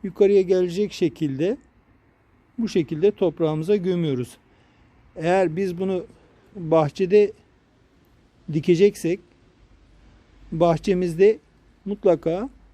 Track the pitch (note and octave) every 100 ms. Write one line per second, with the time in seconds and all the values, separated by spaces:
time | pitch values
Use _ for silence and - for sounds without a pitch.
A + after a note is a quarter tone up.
0 | G3 - G3 G3+ F#3 F#3 F3+ F3 G#3 -
1 | E3+ - D3+ C3+ E3+ C4+ _ _ _ _
2 | _ _ _ _ _ - A3+ F#3+ D#3 D#3
3 | G3 G#3 F#3 - D#3+ D#3 D#3+ G#3 F3+ F3
4 | E3 B2+ B2 - _ _ _ _ _ _
5 | _ - E3 F#3+ F3+ D#3 G3 F3 F#3+ F#3
6 | - _ _ _ _ - D#3+ D#3+ D3 -
7 | F#3+ G#3 G#3 - _ _ _ _ _ _
8 | _ _ _ _ - D#3 D3+ E3 G3+ G3
9 | D#3+ F#3+ _ _ _ _ _ _ _ _
10 | _ _ _ _ - E3 E3+ E3 - F#3
11 | F3+ D#3+ G3+ - _ _ _ _ - G3+
12 | G3 E3 E3 F3 C4 - _